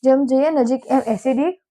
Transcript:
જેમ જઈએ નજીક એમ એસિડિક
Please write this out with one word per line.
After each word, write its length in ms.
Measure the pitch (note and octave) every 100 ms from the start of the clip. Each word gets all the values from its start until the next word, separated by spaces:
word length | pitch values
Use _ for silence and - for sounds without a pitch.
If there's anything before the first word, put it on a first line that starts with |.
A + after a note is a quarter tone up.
જેમ 220 | C4 C4 C#4
જઈએ 240 | C4 D4
નજીક 360 | D#4 A#3 B3+ -
એમ 160 | C4 -
એસિડિક 540 | G#3+ C4 B3+ D4+ F#4 _